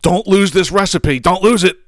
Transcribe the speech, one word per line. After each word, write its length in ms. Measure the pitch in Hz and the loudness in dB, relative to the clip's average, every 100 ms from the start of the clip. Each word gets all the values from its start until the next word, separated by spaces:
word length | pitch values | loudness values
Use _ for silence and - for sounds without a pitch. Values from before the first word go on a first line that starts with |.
Don't 240 | 175 180 156 | 0 -2 2
lose 260 | 190 196 | 2 2
this 180 | 175 180 | 0 -2
recipe. 480 | 196 196 175 - 135 | -2 -2 -2 -2 -2
Don't 240 | 123 180 | -2 0
lose 220 | 196 233 | 2 2
it. 140 | 180 - | 0 -4